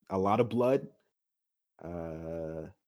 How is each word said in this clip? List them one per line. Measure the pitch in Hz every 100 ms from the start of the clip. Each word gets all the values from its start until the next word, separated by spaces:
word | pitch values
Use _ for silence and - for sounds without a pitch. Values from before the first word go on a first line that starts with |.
| -
a | 95
lot | 98 110
of | 117
blood. | 113 123 139 - - _ _ _ _ _ _ _ _
Uh, | 82 87 82 80 80 82 80 80 78 -